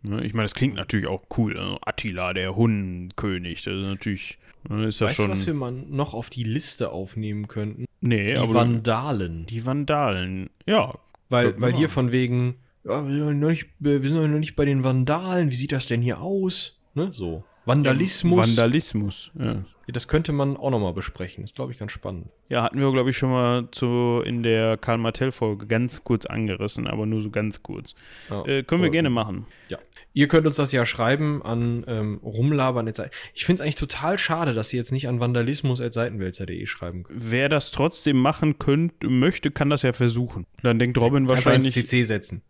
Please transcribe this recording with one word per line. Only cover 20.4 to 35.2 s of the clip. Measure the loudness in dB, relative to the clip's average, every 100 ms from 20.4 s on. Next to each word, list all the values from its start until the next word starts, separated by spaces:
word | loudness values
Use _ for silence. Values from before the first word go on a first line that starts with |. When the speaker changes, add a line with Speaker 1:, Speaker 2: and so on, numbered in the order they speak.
| 0 0
Speaker 2:
auch | 0
nochmal | 0 0
besprechen. | -2 -8 -8 -10 -10
Ist, | -14 -10
glaub | -10
ich, | -8
ganz | -10
spannend. | -10 -10 -10 -12 _ _
Speaker 1:
Ja, | 0
hatten | 0 2
wir, | 2
glaub | 2 2
ich, | 2
schon | 2
mal | 2 2 2 -2
zu, | -2 0 2 2 0
in | -2 -2
der | 2 2 2 0
Karl-Martell-Folge | 0 0 0 -2 -4 0 -2 -2 -2
ganz | 0 0 -4
kurz | 0 0 0
angerissen, | -4 -2 -2 -4 -4 -4
aber | -2 0
nur | -2
so | -2
ganz | -2 -2 -6
kurz. | -10 -12 -12 -20 -20 -20 -10
Speaker 2:
Ja, | -8 -2
Speaker 1:
Äh, | -2
können | 2 2
wir | 4
Speaker 2:
cool. |
Speaker 1:
gerne | 4 2
machen. | 2 0 -6 -10 -18 -14
Speaker 2:
Ja. | -14 -14 -20 -6
Ihr | 2 6
könnt | 6 4
uns | 2
das | 0
ja | 2 0
schreiben | 0 2 2 0 -2
an, | -2 -2 0 -2 -4
ähm, | -4 -4 -4
rumlabern | -6 0 2 2 2 0 -4
at | -6
seiten. | -10 -12 -18
Ich | -8 0
find's | 0
eigentlich | 0
total | -4 -6 -4 -2 0
schade, | 0 0 0
dass | 0 -2
ihr | -4
jetzt | -2
nicht | -4 -2
an | 0